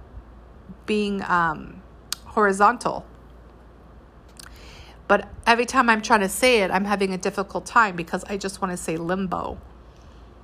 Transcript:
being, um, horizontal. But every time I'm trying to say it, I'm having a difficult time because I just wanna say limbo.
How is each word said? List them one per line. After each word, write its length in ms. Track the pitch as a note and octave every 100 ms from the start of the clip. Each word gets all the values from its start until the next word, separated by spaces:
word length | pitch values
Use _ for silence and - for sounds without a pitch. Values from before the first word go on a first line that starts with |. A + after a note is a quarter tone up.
| - - - - - - - - -
being, 360 | G#3 G3+ G3
um, 600 | - F3 E3 - - F#3 - - - -
horizontal. 800 | - A3+ G3+ F#3+ G#3 B3 D3+ - - - - - - - - - - - - - - - - - - - - - -
But 200 | G3+ - - -
every 200 | A#3 A#3+
time 240 | C4 A#3+
I'm 120 | A3
trying 180 | G#3+ A3
to 80 | F#3+
say 340 | - B3+ A#3
it, 80 | F#3
I'm 160 | F#3 G3+
having 260 | G3+ G3
a 60 | F#3
difficult 480 | G3 G3 F#3+ F3+ -
time 300 | B3 G#3 F3+
because 280 | E3 F#3+
I 140 | - G3+
just 240 | G3 -
wanna 140 | F#3 F3
say 200 | - E3
limbo. 640 | E3+ F#3+ F#3+ E3+ - - - - - - - - - -